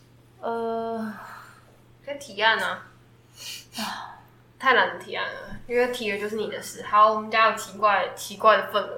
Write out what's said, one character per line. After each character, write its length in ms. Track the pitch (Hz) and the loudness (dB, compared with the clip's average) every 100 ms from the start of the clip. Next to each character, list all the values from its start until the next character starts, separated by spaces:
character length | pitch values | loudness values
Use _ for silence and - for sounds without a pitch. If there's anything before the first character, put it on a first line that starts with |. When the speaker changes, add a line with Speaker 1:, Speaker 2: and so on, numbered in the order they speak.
| _ _ _ - | _ _ _ -12
Speaker 1:
呃， 720 | - 233 226 226 226 226 214 202 - - - - _ _ _ _ | -8 -6 -4 -6 -6 -6 -8 -10 -16 -18 -20 -20 _ _ _ _
Speaker 2:
可 80 | - | -14
以 20 | 285 | -12
提 220 | - 202 | -10 0
案 180 | 220 214 | 2 2
啊。 260 | 180 185 - _ _ _ _ - - - - - | 0 -6 -12 _ _ _ _ -18 -14 -14 -14 -8
Speaker 1:
啊。 340 | 214 - - - - _ _ - | -8 -8 -12 -16 -20 _ _ -2
Speaker 2:
太 160 | 262 | 4
懒 240 | 226 185 180 | 4 4 -2
得 80 | |
提 100 | - | -10
案 120 | 190 190 | -8 -6
了， 60 | - - - - | -8 -12 -12 -2
因 100 | 240 | 0
为 120 | 247 | 0
提 220 | 240 214 | 0 -4
的 80 | 202 | -4
就 80 | 208 | -4
是 100 | 220 | -4
你 120 | 190 | -6
的 100 | 180 | -6
事。 240 | - - - | -10 -12 2
好， 240 | 208 214 | 6 8
我 80 | 220 | 6
们 100 | 214 | 0
家 200 | 220 220 | 4 4
有 60 | 208 | 2
奇 200 | - 196 | -6 0
怪， 320 | 208 196 175 | 2 4 0
奇 240 | - - 196 | -6 -12 2
怪 180 | 220 196 | 6 6
的 140 | - | 4
氛 80 | 208 190 | -2 -4